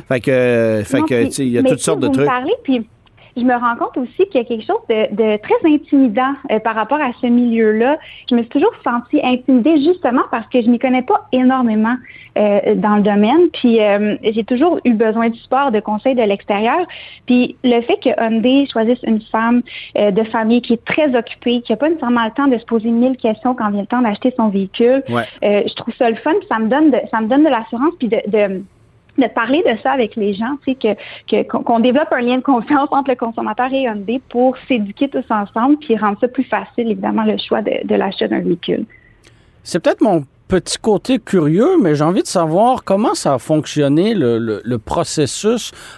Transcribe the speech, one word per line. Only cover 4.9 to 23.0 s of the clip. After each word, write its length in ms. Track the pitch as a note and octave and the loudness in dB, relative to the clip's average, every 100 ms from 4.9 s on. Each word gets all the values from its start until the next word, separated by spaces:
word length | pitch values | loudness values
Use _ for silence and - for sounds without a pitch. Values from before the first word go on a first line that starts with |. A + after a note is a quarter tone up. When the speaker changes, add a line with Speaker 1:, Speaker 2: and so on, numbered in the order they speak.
Speaker 2:
de, 240 | A3 G#3+ G3+ | -2 -2 0
de 200 | A3 G#3+ | 0 0
très 160 | - A#4 E4 | -2 0 2
intimidant, 680 | D4+ - C#4+ C4 G#3 C4 C#4 - | 2 2 2 2 2 -2 -4 -4
euh, 80 | G#3+ | -2
par 160 | A3+ | -2
rapport 260 | A3 G#3+ D4+ | -2 -2 -2
à 120 | C4 - | -2 -2
ce 60 | B3 | 0
milieu-là. 720 | A#3+ A#3+ A3+ A3 A3 B3 D#4 - - - | 2 2 2 2 2 2 0 -4 -14 -2
Je 60 | |
me 60 | A#3+ | -2
suis 100 | A#3 | 0
toujours 220 | C#4 G4+ - | 0 0 0
sentie 360 | B3+ A#3+ - D4 | -4 -4 -2 -2
intimidée 520 | B3+ B3 B3 B3+ B3 D#4+ | 0 0 2 2 4 4
justement 380 | D4 F4+ C4+ B3+ - | 2 0 0 0 0
parce 160 | A#3+ A3 | -4 -2
que 120 | B3+ | 0
je 80 | A3+ | 2
m'y 100 | A#3+ | 2
connais 220 | C4 B3+ | 2 0
pas 260 | B3+ G#4 - | 0 -2 0
énormément, 600 | B3+ B3+ C4 A#3+ G#3+ A3 B3+ - - - - | 0 2 2 2 0 0 -2 -8 -20 -8 0
euh, 380 | G#3 G3+ - | 2 2 0
dans 220 | G3+ G#3 G#3 | 0 2 2
le 60 | |
domaine. 460 | G3+ G3+ G#3 D#4 E4+ | 2 4 4 4 4
Puis, 260 | - B3 A3+ | 2 2 4
euh, 360 | G#3 G3+ G#3 - | 4 2 0 -2
j'ai 220 | G#3+ A3 | -2 -2
toujours 360 | G#3+ B3 E4+ D#4+ | -2 0 2 2
eu 80 | B3 | 0
besoin 380 | G#3+ A3+ A3 A3+ | 2 2 0 -2
du 80 | A#3 | -4
support, 320 | - B3+ C#4 | -4 -2 0
de 100 | G#3+ | -2
conseils 340 | G#3+ G#3+ C4 | -2 -2 0
de 60 | B3+ | 0
l'extérieur. 580 | G#3+ G3 - G3+ A3+ D4 F4+ - - - | 0 -2 -2 -2 0 0 -4 -10 -20 -10
Puis 320 | - B3 A#3+ - | 0 2 0 -2
le 160 | B3 A#3 | 0 0
fait 160 | A#3 G#4 | 0 -2
que 60 | B3+ - | 0 0
Hyundai 440 | A3+ A3+ B3 C#4 C#4 | 0 0 2 2 0
choisisse 280 | A3+ A3 B3+ | 0 0 0
une 180 | A3+ A3 | -2 -2
femme, 400 | - A3 A#3 A#3+ A#3 - - - | -2 -2 0 0 -2 -10 -6 0
euh, 140 | G#3 | 0
de 140 | G3 | 0
famille 360 | A3 A#3 A3 A#3+ | -2 -2 0 0
qui 140 | A#3+ | 0
est 100 | A3+ | -2
très 320 | - - D4+ B3 | -2 0 0 0
occupée, 460 | A3+ - B3 A#3+ | -4 -6 -4 -2
qui 100 | A#3+ | -2
a 40 | A3 | -2
pas 100 | D4+ | -2
nécessairement 380 | D#4+ A#3+ A#3+ A3 | -2 -2 0 -2
le 60 | |
temps 160 | B3 C#4 | 0 0
de 100 | A3+ | 0
se 60 | - | -2
poser 240 | A3+ A3+ | -2 0
mille 260 | A#3 | 2